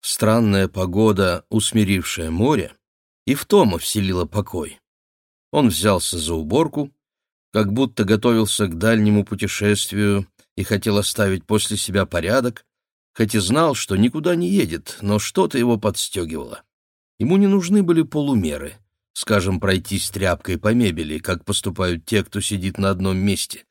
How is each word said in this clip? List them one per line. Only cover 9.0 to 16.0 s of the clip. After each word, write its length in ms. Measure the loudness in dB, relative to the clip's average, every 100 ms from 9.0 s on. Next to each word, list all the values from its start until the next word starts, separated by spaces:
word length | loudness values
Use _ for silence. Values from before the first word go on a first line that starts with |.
| 4 4
путешествию 1040 | 2 -4 -6 -2 0 0 -2 -2 0 0 -4 _ _ -8
и 60 |
хотел 340 | -2 -2 0 0
оставить 480 | 0 -2 0 -2 -2
после 320 | -2 0 -6
себя 280 | -2 -2 -2
порядок, 600 | -2 0 0 -2 -8 _ _ _ _ _ -4
хоть 200 | 0 0
и 40 |
знал, 340 | 0 2 2
что 220 | 0 -2 0
никуда 400 | 0 0 -2 0
не 140 | 0
едет, 480 | 0 0 -4 -10 -8
но 160 | -2 -2
что-то 400 | -2 0 0 2
его 200 | 0 2
подстегивало. 840 | 0 -4